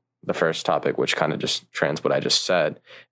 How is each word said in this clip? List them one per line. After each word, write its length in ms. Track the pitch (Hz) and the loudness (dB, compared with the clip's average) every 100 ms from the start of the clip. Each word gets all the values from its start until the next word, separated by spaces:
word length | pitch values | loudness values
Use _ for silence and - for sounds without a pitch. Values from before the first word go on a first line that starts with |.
| _ _ | _ _
the 100 | - | -6
first 320 | - 82 82 - | 0 0 0 0
topic, 320 | 76 71 67 | 0 0 0
which 160 | - | 0
kind 180 | - 76 | 0 0
of 60 | - | 0
just 320 | - - - | -2 -4 -6
trans 320 | - 76 80 | -2 -2 0
what 100 | - | 0
I 60 | 73 | 0
just 260 | - - | 2 2
said, 360 | - 90 78 - - - - | 2 2 2 -2 -14 -20 -6